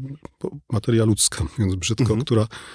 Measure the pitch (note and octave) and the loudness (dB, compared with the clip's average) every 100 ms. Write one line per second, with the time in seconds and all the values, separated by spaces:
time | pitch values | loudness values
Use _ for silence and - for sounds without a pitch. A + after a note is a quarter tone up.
0 | C3+ C#3 - - - - - A2 - A2+ | -10 -12 -18 -10 -10 -10 -4 -2 2 4
1 | A2 G#2 - - - - G2 F#2 F2 A2 | 4 4 2 0 -4 0 0 0 -2 0
2 | A2+ A2 C#3 A2+ A2+ - - | 2 0 2 2 2 -4 -18